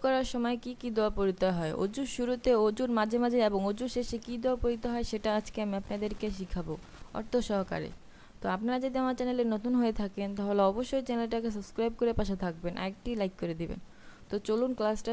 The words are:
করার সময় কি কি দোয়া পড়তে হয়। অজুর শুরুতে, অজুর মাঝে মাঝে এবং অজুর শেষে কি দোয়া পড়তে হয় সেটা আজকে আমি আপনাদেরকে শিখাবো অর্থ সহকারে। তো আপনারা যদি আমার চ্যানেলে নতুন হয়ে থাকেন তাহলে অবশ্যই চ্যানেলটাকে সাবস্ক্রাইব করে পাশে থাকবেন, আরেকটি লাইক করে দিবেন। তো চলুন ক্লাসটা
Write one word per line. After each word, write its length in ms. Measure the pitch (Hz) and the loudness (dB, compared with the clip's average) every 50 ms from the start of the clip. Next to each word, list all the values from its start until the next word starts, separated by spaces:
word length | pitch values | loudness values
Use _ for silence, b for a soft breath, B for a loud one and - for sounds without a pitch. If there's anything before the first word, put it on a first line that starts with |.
| - | 2
করার 240 | 262 262 262 262 254 - | 2 2 2 2 0 0
সময় 240 | 247 233 233 247 233 - | 0 0 0 0 -2 -4
কি 100 | 247 247 - | -8 -10 -8
কি 80 | - 247 220 | -6 -2 0
দোয়া 140 | 220 214 214 208 202 | 2 2 2 2 2
পড়তে 300 | 202 196 185 185 190 190 185 | 2 2 2 2 2 2 2
হয়। 160 | 170 165 156 - - - | 2 0 0 0 0 0
অজুর 260 | 202 214 262 277 247 - | -2 0 -2 -4 -4 -2
শুরুতে, 340 | - 240 240 254 240 240 254 247 220 214 | -2 0 0 0 2 4 4 6 6 6
অজুর 240 | 214 220 220 254 247 240 226 | 4 2 2 0 2 2 2
মাঝে 200 | 214 220 226 240 240 | 2 2 2 2 2
মাঝে 160 | 240 240 247 226 214 | 4 4 4 4 4
এবং 120 | 202 196 190 196 | 4 2 2 0
অজুর 200 | 208 208 247 254 - | 0 -2 -4 -4 -2
শেষে 200 | 247 247 - - 233 226 | -4 -2 -2 -4 -6 -6
কি 100 | 233 240 240 233 | -6 -6 -2 0
দোয়া 140 | 254 254 254 - | 0 2 2 2
পড়তে 240 | 240 240 226 - 240 233 | 0 0 0 -2 -2 -2
হয় 120 | 240 240 233 | -2 -2 -2
সেটা 200 | - 214 - 220 208 214 | -2 -2 0 0 2 0
আজকে 200 | 214 - - - 214 | 0 -2 -4 -4 -2
আমি 100 | 208 196 196 | -2 -2 -2
আপনাদেরকে 460 | 202 - - 202 208 208 208 - - 214 196 | -4 -4 -4 -4 -2 -4 -4 -4 -4 -4 -4
শিখাবো 380 | 190 190 180 - 180 165 160 156 - B B B B B B - - | -4 -4 -4 -2 -2 -2 -4 -6 -8 B B B B B B -8 -8
অর্থ 140 | 226 - - 247 233 - | -4 0 0 0 2 2
সহকারে। 420 | 214 196 190 190 175 165 151 - - B B B B B B B B - | 0 0 0 0 -2 -4 -4 -6 -10 B B B B B B B B -6
তো 60 | - 170 185 | -2 -2 -2
আপনারা 240 | 185 214 233 254 254 254 | 0 0 0 0 0 0
যদি 120 | 269 254 262 262 | 0 0 0 2
আমার 120 | 254 254 254 | 2 0 0
চ্যানেলে 260 | 254 247 247 247 240 233 220 | 0 0 2 2 2 2 2
নতুন 180 | 214 208 240 247 247 | 0 0 2 4 4
হয়ে 140 | 240 226 220 220 | 4 4 2 2
থাকেন 280 | 208 196 196 - 202 196 202 196 | 0 -2 -2 -4 -4 -4 -2 -2
তাহলে 220 | 202 202 202 202 196 196 | 0 2 4 6 6 6
অবশ্যই 320 | 196 220 254 247 - 269 254 254 | 4 2 0 0 0 0 0 0
চ্যানেলটাকে 400 | 240 233 233 226 233 233 226 233 214 | 0 0 0 0 -2 -2 -2 -2 -4
সাবস্ক্রাইব 360 | 208 202 - - - 226 233 233 - | -4 -6 -6 -2 0 0 0 0 2
করে 120 | 247 233 226 - | 0 2 2 2
পাশে 180 | 214 190 196 185 190 | 2 0 0 -2 -2
থাকবেন, 300 | 180 165 165 175 175 175 185 185 | -4 -4 -4 -4 -4 -4 -4 -4
আরেকটি 280 | 190 196 - - 240 240 220 | -6 -6 -6 -6 -4 -2 0
লাইক 140 | 202 190 190 - | -2 -2 -2 -4
করে 140 | - 170 165 165 | -4 -4 -4 -4
দিবেন। 200 | 170 160 - 180 - B B B B B B B B | -4 -6 -6 -8 -10 B B B B B B B B
তো 80 | - - 208 208 | -6 -6 -4 0
চলুন 240 | - 214 226 247 254 254 233 | 0 2 2 2 2 0 0
ক্লাসটা 340 | 220 214 220 214 - - | 0 0 0 0 -2 -2